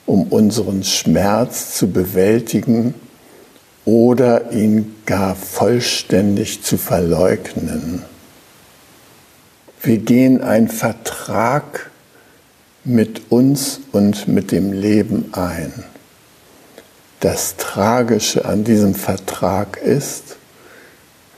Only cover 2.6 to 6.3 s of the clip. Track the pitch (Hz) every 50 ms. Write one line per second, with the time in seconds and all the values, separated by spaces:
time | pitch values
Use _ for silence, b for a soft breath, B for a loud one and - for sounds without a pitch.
2.6 | 98 120 113 117 113 131 160 - - B B B B B B B B B B B
3.6 | B B B _ - 107 113 117 117 123 123 117 127 120 117 117 - - - 107
4.6 | 107 107 107 110 107 - - - - - 92 98 98 95 92 - - - - -
5.6 | 101 104 123 120 120 - - - - - - 95 104 101